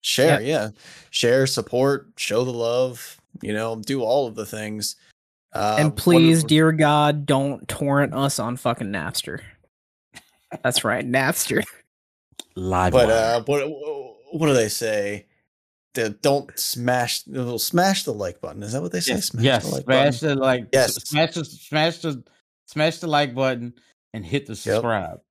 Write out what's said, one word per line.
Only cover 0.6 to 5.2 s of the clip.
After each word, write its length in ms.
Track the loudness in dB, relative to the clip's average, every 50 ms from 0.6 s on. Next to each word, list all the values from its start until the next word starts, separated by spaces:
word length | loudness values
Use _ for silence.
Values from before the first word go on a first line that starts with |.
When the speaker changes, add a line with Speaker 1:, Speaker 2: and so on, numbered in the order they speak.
| -2 -4 -8 _ -20 -20 -20 -20 -20 _
Speaker 1:
Share, 360 | -6 0 2 4 4 4 2 2
support, 600 | 0 -4 -4 -2 0 0 2 2 0 0 -4 _ _
show 300 | -8 -6 -2 0 -2 -2
the 60 | -2 -4
love, 640 | -4 -2 0 0 0 0 0 -2 -10 -16 -18 -20 _ _ _ _ -12
you 100 | -8 -6
know, 240 | -4 -4 -4 -6 -6
do 260 | -8 -6 -4 -4 -2
all 260 | 0 0 2 0 0 -2
of 80 | -6
the 100 | -10 -10
things. 500 | -10 -10 -10 -10 -8 -8 -8 -8 -8 -8 _ _ _ _ _